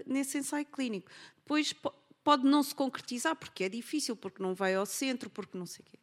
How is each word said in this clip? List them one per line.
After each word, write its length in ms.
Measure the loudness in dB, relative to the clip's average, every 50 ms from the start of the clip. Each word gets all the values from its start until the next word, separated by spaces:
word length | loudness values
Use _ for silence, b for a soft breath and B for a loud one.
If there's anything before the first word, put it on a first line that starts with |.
| -4
nesse 320 | -2 -2 -2 0 0 -2 -4
ensaio 260 | -4 -2 -2 -4 -4
clínico. 460 | -4 -4 -4 -2 -2 -2 -4 -8 b b b b b b b _
Depois 320 | 0 2 2 2 2 -2
po-, 180 | -4 -6 -6 -6 -8 _ _ -14 _ 4
pode 220 | 6 6 6 8
não 160 | 6 6 6 4
se 120 | 2 0
concretizar, 640 | 0 0 0 -2 -4 -8 -8 -6 -2 0 0 -2
porque 280 | -2 -6 -12 -6 -4 -2
é 40 | -2
difícil, 480 | -2 -4 -8 -4 -4 -4 -2 -2 -4
porque 260 | -6 -8 -10 -8 -4 -2
não 120 | -2 0
vai 200 | 0 2 2 2
ao 120 | 2 2
centro, 420 | 0 -2 -2 -2 -2 -2 -2 -6 -10
porque 300 | -10 -10 -10 -10 -8 -10
não 80 | -10
sei 180 | -10 -12 -14 -18
o 40 | _
quê, 80 | -20 -20